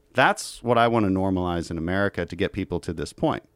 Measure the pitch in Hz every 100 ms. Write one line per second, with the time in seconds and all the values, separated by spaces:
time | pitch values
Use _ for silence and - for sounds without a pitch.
0 | _ 127 156 208 - - 120 117 117 117
1 | 98 95 95 90 90 87 82 82 82 95
2 | 101 - 85 87 92 101 92 87 - 80
3 | 76 - 156 - -